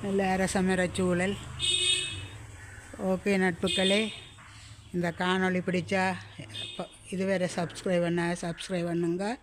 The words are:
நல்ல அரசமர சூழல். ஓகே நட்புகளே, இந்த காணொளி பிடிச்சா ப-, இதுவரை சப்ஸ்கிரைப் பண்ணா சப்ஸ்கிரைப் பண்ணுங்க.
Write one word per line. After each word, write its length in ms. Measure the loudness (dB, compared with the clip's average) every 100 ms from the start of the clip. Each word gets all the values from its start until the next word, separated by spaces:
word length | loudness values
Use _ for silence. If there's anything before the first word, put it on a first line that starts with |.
நல்ல 280 | 0 2 2
அரசமர 560 | 2 2 2 2 4 2
சூழல். 420 | 2 2 2 2 -2 -8 -4 0 2 2 2 0 -8 -10 -14 -16 -16 -16 -16 -16 -4
ஓகே 400 | 0 2 2 4
நட்புகளே, 760 | 2 2 0 2 4 4 2 -4 -14 -20 -20 -18 -18 -20 -8
இந்த 200 | -2 -2 0
காணொளி 420 | 0 2 2 2
பிடிச்சா 560 | 0 -2 0 2 2 0 -8 -16 -12 -10 -10 -8
ப-, 100 | -10 -10 -8
இதுவரை 400 | -2 2 2 2 0
சப்ஸ்கிரைப் 460 | -4 -2 0 2
பண்ணா 300 | 4 2 0
சப்ஸ்கிரைப் 540 | -2 -4 -6 -4 -2 0
பண்ணுங்க. 520 | 2 2 2 -2 -4